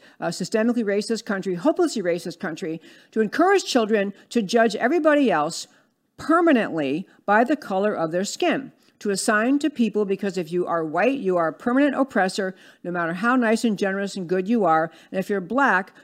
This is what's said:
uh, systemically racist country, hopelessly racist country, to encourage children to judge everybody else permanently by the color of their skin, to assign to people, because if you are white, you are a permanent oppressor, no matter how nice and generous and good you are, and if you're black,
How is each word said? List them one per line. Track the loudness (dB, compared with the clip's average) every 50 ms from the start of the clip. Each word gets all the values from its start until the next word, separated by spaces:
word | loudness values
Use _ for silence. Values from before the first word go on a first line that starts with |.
| -20 -20 _ _
uh, | -6 -6
systemically | -4 -6 -6 -2 0 0 2 2 0 0 -2
racist | 0 -2 -2 -2 -2 -6 -6 -4
country, | -6 -6 -4 -2 -4 -6
hopelessly | 0 0 0 2 2 0 0 0 -2
racist | -2 -2 -2 -2 -4 -10 -10 _
country, | -8 -8 -8 -6 -8 -8 -8 -10 -12 -20 -20 -20 -20 _
to | _ -2
encourage | -2 0 2 2 4 4 4 4 2
children | 2 0 0 2 2 2 0 0 -2 -6 -12 -20 _
to | -2 -2
judge | -2 2 4 4 4 4 2
everybody | 0 0 0 0 2 4 4 4 4 4 2
else | 2 2 0 -2 -4 -8 -12 _ _ _ _ _ _ _ _ _ _
permanently | -12 0 2 4 4 6 6 4 4 2 0 -2 -2 -2 -2 -2 -4 -6 _ _ _ _
by | 2 4 4
the | 4 2 0
color | -4 -2 -4 -2 0 0 0
of | 0 -2 -4 -2
their | -2 -4 -4
skin, | -4 -4 -2 0 0 0 -2 -4 -10 _ _ _ _ _ _
to | -4 -4
assign | -4 -2 0 0 2 2 2 2 0 0
to | 0 -2
people, | 0 0 -2 0 0 -2 -2
because | -2 -4 -4 -4 -6 -4 -4
if | -6 -4
you | -4 -4 -2
are | -2 -2 -2 -2
white, | -2 -2 0 0 0 0 -2
you | -2 0 0
are | 0 0 -2
a |
permanent | -4 -4 -4 0 2 2 2 2 2
oppressor, | 0 -2 0 0 0 0 0 -2 -4 -6 -6 -8 -12 -20 -20 -20 _ -10
no | -8
matter | -4 -4 -4 -4 -4
how | -2 0 0 2
nice | 2 2 2 2 2 2
and | -2 0 0
generous | -2 -2 -2 -4 -4 -6 -6
and | -8 -6 -2
good | -2 -2 0 0
you | 0 2 4
are, | 4 4 2 2 -2 -8 -18 -20 _
and | -6 -6
if | -4 -2
you're | -4 -4
black, | -4 -2 0 2 2 4 2 2 0 -4 _ -20